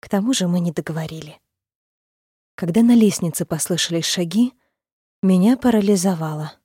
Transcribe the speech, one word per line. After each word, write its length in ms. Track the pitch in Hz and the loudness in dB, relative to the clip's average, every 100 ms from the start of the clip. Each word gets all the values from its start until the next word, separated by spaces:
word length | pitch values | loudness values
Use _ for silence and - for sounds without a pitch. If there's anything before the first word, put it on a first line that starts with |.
К 100 | - | -4
тому 240 | 202 214 | -2 0
же 120 | 269 180 | -2 0
мы 140 | 175 | 0
не 120 | 170 | -2
договорили. 680 | 156 160 160 160 160 151 - _ _ _ _ _ _ _ _ _ _ _ | -4 -6 -8 -10 -12 -16 -20 _ _ _ _ _ _ _ _ _ _ _
Когда 280 | - 170 175 | -10 -2 2
на 120 | 233 | 4
лестнице 520 | 240 214 - 175 - 170 | 6 4 2 -4 -6 -6
послышались 580 | 160 - 170 - 170 | -6 -4 -4 -2 -4
шаги, 480 | 156 - 170 190 247 _ _ _ _ _ _ _ | -4 -4 -2 0 0 _ _ _ _ _ _ _
меня 340 | 190 185 196 262 | 2 4 4 2
парализовало. 960 | 254 226 202 202 180 175 160 151 151 - | 2 2 2 2 2 -2 -4 -8 -10 -14